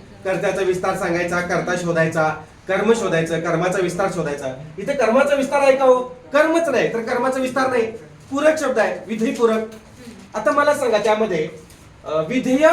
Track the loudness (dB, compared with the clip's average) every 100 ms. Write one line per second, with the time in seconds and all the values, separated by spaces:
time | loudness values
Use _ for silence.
0 | -20 -10 -6 -2 -2 0 0 0 -2 -2
1 | -2 -2 -2 -2 -2 -2 -2 -2 -2 0
2 | 0 0 -2 -4 -12 -12 -4 0 2 2
3 | 0 0 0 -2 -2 -2 0 0 -2 -2
4 | -2 -2 -4 -6 -8 -10 -14 -8 -4 0
5 | 2 4 4 2 2 4 4 6 6 4
6 | 2 -12 0 2 4 2 2 0 0 -2
7 | -4 -2 0 -2 -2 -2 0 0 -2 -6
8 | -16 -20 -8 0 2 2 0 0 0 -2
9 | -6 -4 -2 2 0 0 -4 -12 -20 -20
10 | -20 -20 -12 -4 0 2 2 2 0 0
11 | 0 0 0 -2 -6 -10 -20 -20 -20 -18
12 | -6 -4 -2 -2 0 4 4